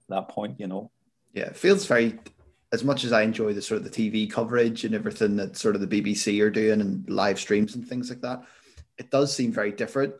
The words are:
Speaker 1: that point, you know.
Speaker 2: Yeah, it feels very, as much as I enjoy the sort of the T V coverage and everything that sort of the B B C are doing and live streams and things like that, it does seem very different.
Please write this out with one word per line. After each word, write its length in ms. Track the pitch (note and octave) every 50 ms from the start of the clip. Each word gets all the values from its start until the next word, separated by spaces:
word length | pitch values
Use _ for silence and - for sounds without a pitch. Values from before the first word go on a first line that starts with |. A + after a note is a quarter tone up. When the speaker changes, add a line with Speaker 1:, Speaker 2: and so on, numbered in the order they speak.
| _ -
Speaker 1:
that 200 | F#2+ F#2+ F#2 -
point, 320 | - G#2 G#2+ G#2 C3 -
you 80 | G#2 F#2
know. 240 | F#2 G2 A2+ - _ _ _ _ _ _ _ _ -
Speaker 2:
Yeah, 120 | - -
it 100 | - -
feels 300 | - - F3+ G3+ F#3+ -
very, 340 | - B2+ A#2+ A#2 A2+ A2+ - - - _ _ _ _ _ _ _ - -
as 120 | A2+ A#2+
much 200 | C#3 C#3 A#2 B2+
as 80 | A#2+ A#2
I 100 | G#2+ G#2+
enjoy 320 | A2 A2+ A2+ A2 G#2+ G#2
the 80 | G2+ -
sort 160 | - A2 G2+
of 60 | -
the 60 | -
T 180 | - - A2+ G#2
V 180 | A2 G#2+ G#2+ G#2+
coverage 560 | - B2 A#2 A2+ A#2+ A#2+ A#2 A#2 A2+ - -
and 100 | A2 A2
everything 400 | G#2 - G#2 G#2 - A2 G#2 G#2
that 200 | G#2 G2 F#2+ -
sort 180 | - - A2 G#2
of 60 | G2+
the 60 | G2
B 140 | F#2 G#2 G#2
B 140 | G#2 G#2 G#2
C 260 | G#2 - A2 G#2 G#2 G#2
are 80 | G#2+
doing 300 | G2+ A2+ A2 A2 G#2+ G#2+
and 280 | G#2 G2 G2 F#2+ - -
live 300 | G2 G2 G2 G2+ G2 F#2+
streams 340 | - - G#2+ G#2 G#2 G#2 -
and 120 | B2 A2+
things 240 | - B2+ B2+ B2 -
like 100 | B2 -
that, 220 | - B2 B2+ B2+ - - - _ _ _ _ - - _ _ -
it 120 | C3 -
does 240 | - C3+ C#3+ C#3+ -
seem 160 | - B2+ A2+
very 220 | A2 A2+ G#2 G#2 G2+
different. 420 | - A#2 G#2+ - C3+ C3+ C3+ C3+ -